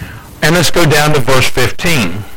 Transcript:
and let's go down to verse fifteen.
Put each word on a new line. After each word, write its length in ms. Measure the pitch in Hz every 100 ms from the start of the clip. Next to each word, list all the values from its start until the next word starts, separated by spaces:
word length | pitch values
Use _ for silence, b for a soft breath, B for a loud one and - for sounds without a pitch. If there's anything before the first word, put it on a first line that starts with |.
| B B B -
and 120 | 156
let's 160 | 175 -
go 140 | -
down 300 | 151 147 151
to 60 | 151
verse 280 | 135 131 127
fifteen. 760 | - 120 - 175 151 90 95 -